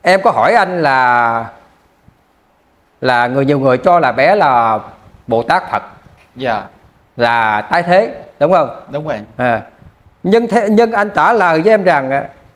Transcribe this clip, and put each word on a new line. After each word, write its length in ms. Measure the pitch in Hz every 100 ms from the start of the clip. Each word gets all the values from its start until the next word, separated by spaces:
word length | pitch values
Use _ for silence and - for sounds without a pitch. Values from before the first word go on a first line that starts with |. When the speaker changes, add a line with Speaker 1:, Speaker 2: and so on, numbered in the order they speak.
Speaker 1:
Em 200 | 165 190
có 80 | 214
hỏi 240 | 120 123
anh 280 | 226 190 180
là, 640 | 151 135 127 120 117 117 113 - _ _ _ _ _ _ _ _ _ _ _ _ _ _
là 260 | 131 123 123
người, 180 | 135
nhiều 140 | 139 147
người 200 | 135 127
cho 200 | 185 175
là 140 | 143
bé 240 | 117 143 208
là 420 | 156 123 113 110 - - - _ -
Bồ 160 | 113
Tát 280 | 120 180 -
Phật. 120 | 107 - - - _ _ 123
Speaker 2:
Dạ. 260 | 127 107 95 _ _ _ _ -
Speaker 1:
Là 440 | 117 117 110 107
tái 220 | 107 170
thế, 320 | 175 185 233 - - _
đúng 140 | 147
không? 280 | 180 135 - -
Speaker 2:
Đúng 180 | 139 156
rồi. 120 | 113 104 -
Speaker 1:
À. 260 | 123 110 - _ - _ _ _
Nhưng 260 | 175 226 233
thế, 200 | 214 208
nhưng 220 | 214 233
anh 180 | 226 208
trả 180 | 185 160
lời 280 | 233 180 160
với 120 | 185
em 120 | 214
rằng 260 | 180 151 135
á 140 | 135 - - -